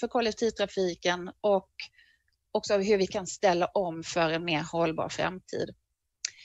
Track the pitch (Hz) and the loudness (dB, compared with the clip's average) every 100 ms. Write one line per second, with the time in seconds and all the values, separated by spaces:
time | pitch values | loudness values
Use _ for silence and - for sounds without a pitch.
0 | 233 247 226 - 226 - 202 - 180 170 | -4 0 0 0 -2 0 -2 0 -2 0
1 | 175 180 180 - 208 196 - - - _ | -2 -2 -4 -4 2 2 2 -16 -18 _
2 | _ _ _ _ _ 214 - 202 196 202 | _ _ _ _ _ -4 2 2 4 4
3 | 185 214 180 - 202 175 175 - 180 165 | 2 -2 -6 0 2 4 2 0 0 -4
4 | 165 180 165 165 175 151 160 170 165 160 | -4 0 2 0 0 -2 -2 0 0 0
5 | - - 160 185 - - - - _ _ | -4 -2 -4 -4 -8 -6 -6 -10 _ _
6 | _ _ - - | _ _ -12 -12